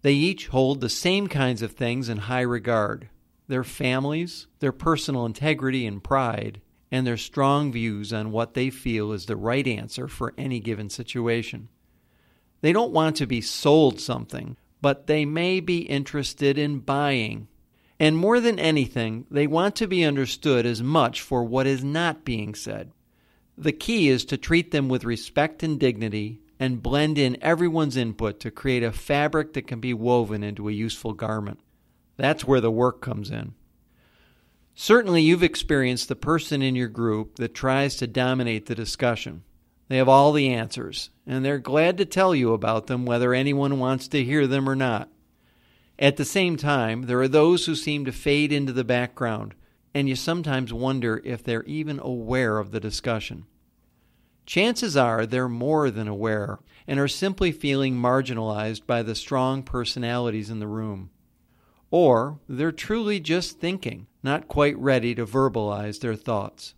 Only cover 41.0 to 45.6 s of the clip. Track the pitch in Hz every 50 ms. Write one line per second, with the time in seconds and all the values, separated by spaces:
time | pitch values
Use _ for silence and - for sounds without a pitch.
41 | - - _ _ _ - 131 131 131 135 143 139 120 - 131 151 160 170 180 180
42 | 196 156 - 185 190 185 175 143 123 117 113 107 101 113 113 110 - - 131 123
43 | 123 123 120 120 123 123 123 127 135 143 143 139 139 139 139 135 127 127 135 123
44 | - - - 147 131 120 143 156 143 131 131 139 135 135 135 131 135 127 113 104
45 | - - _ _ _ _ _ _ _ _ _ _